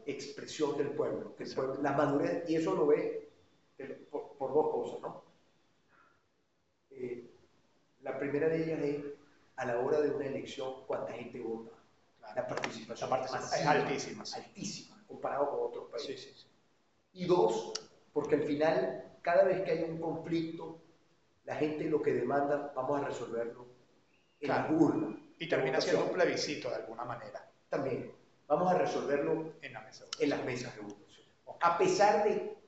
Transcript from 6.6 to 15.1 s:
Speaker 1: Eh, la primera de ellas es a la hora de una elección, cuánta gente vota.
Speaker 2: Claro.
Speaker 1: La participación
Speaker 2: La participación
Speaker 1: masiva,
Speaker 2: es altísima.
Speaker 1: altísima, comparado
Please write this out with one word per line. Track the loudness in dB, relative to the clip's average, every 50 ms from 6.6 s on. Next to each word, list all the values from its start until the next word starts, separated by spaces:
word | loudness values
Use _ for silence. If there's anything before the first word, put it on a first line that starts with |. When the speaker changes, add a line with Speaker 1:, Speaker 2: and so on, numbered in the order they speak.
| _ _ _ _ _ _
Speaker 1:
Eh, | -12 -10 -8 -8 -8 -10 -12 -18 -20 -20 -20 _ _ _ _ _ _ _ _ _ _ _
la | -8 -8 -4 -4
primera | -2 -2 0 2 2 2
de | 2 2 0
ellas | 0 -2 -2
es | 0 -2 -2 -2 -6 -8 -10 -12 -18 _ _ _ _ _ -10
a | -6 -4
la | -2 0 0
hora | 2 2 2 4
de | 4 2
una | 0 0 -2
elección, | -4 -4 -6 -6 -8 -8 -6 -6 -6 -8 -10 -6
cuánta | -6 -6 -4 -4 -6 -8
gente | -10 -10 -10 -10 -8
vota. | -6 -6 -6 -6 -8 -14 -18 -20 _ _ _ _ _ _ _ _
Speaker 2:
Claro. | -16 -8 -6
Speaker 1:
La | -4 -4
participación | -4 -4 -4 -4 -4 -6 -10 -10 -10 -8 -6 -2 0
Speaker 2:
La | 0
participación | 0 0 -2 -4 -6 -4 -2 -2 0 2
Speaker 1:
masiva, | 4 4
Speaker 2:
es | 4
altísima. | 2 0 -2 -4 -4 -8 -10 -10 -12 -10 -10
Speaker 1:
altísima, | -12 -12 -14 -12 -8 -8 -8 -8 -8 -12 -16 -20 -20 -18
comparado | -16